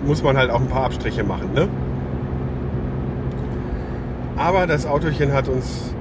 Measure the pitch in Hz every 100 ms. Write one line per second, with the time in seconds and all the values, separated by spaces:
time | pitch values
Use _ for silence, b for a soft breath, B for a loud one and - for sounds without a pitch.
0 | 139 147 147 135 127 120 127 131 127 -
1 | 117 113 101 87 - 123 196 - - -
2 | - - - - - - - - - -
3 | - - - - - 123 B B B B
4 | B - - - 156 190 175 139 120 143
5 | 156 139 143 139 131 127 120 - - -